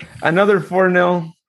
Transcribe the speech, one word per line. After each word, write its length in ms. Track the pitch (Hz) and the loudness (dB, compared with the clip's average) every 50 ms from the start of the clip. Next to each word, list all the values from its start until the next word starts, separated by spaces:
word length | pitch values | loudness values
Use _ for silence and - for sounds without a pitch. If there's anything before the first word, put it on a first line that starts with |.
| - - - - - | -20 -20 -12 -6 -4
another 380 | 156 160 180 202 202 208 190 | -2 0 2 2 2 2 0
four 280 | 147 - 180 185 190 185 | -2 -2 -2 0 2 2
nil, 440 | 180 180 180 180 180 180 165 160 165 _ _ | 2 2 2 2 0 -2 -4 -8 -14 _ _